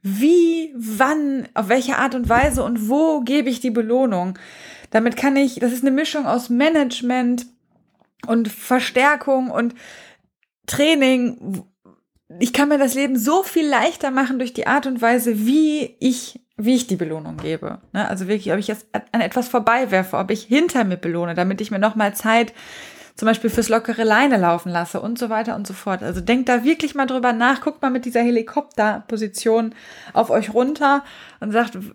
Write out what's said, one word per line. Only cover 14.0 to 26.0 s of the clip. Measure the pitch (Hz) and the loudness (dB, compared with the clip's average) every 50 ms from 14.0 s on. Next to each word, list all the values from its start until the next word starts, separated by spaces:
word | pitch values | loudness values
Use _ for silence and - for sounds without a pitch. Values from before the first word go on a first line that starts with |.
| - 277 | -4 -2
machen | 262 262 269 240 262 247 | 0 0 0 0 -2 -4
durch | 262 240 - | -4 -4 -4
die | 226 - | -6 -2
Art | - 247 285 277 | 0 0 0 0
und | 269 262 240 240 | -2 -4 0 2
Weise, | 233 247 247 233 240 220 208 214 | 2 2 2 2 0 0 0 2
wie | 233 269 311 311 311 302 302 269 - - _ | 2 4 4 4 2 2 -2 -4 -6 -8 _
ich, | - 262 240 247 - - - - _ _ _ | 0 0 0 0 -6 -14 -18 -20 _ _ _
wie | - 208 233 262 | -2 2 2 2
ich | 240 247 | 2 2
die | - 190 | -2 -2
Belohnung | 175 175 156 156 156 156 160 160 | -4 -2 -6 -6 -8 -10 -12 -12
gebe. | 151 151 156 160 - - - - - _ _ - | -8 -6 -6 -6 -6 -8 -12 -12 -12 _ _ -4
Ne? | 190 208 - | -4 -2 -2
Also | - 190 190 | -4 -6 -2
wirklich, | 180 214 208 196 - | -2 -2 -2 0 -2
ob | 165 | -2
ich | 202 202 | -2 -2
jetzt | - 214 214 - _ - 220 - _ | -4 -8 -8 -12 _ -10 -10 -8 _
an | - 233 | -2 -2
etwas | 202 190 - 254 247 | -2 0 -2 -4 -2
vorbeiwerfe, | 247 - 240 220 226 233 247 262 208 190 185 185 190 - | 0 -2 0 2 2 2 2 0 0 0 0 0 0 -4
ob | - 185 190 | -4 -2 -2
ich | 226 220 - | -4 -6 -2
hinter | - 233 294 339 339 - 262 220 | 0 2 2 2 2 2 0 0
mir | 190 180 | 0 -2
belohne, | 180 - 175 165 170 175 170 165 | -4 -4 -4 -4 -2 -4 -4 -2
damit | 175 180 190 196 - | 0 0 0 -2 -4
ich | 220 208 | -6 -6
mir | 220 190 | -2 0
nochmal | 202 220 214 214 208 202 208 | 0 0 2 0 0 0 -2
Zeit | - - 220 220 233 233 220 - - - - - - - - - - - - _ | -2 0 2 2 2 2 0 -6 -20 -20 -20 -20 -20 -20 -20 -20 -20 -20 -20 _
zum | - 214 | -2 0
Beispiel | 220 226 220 - 226 | 0 0 2 0 0
fürs | 220 240 220 - | 0 0 0 2
lockere | 226 226 226 - 226 226 226 | 0 0 0 -2 -2 0 2
Leine | 220 208 226 277 285 254 | 4 4 4 4 4 4
laufen | 202 180 170 170 170 - 180 | 4 4 2 2 0 -2 -4
lasse | 175 170 175 - - 180 | -4 -4 -4 -4 -6 -6
und | - 214 240 | -6 -6 -6
so | 233 240 220 | -6 -4 -4
weiter | 220 214 226 233 - | -2 -4 -2 -4 -6
und | - 202 | -6 -8
so | - 190 | -10 -12
fort. | - - 208 185 185 | -10 -6 -6 -4 -4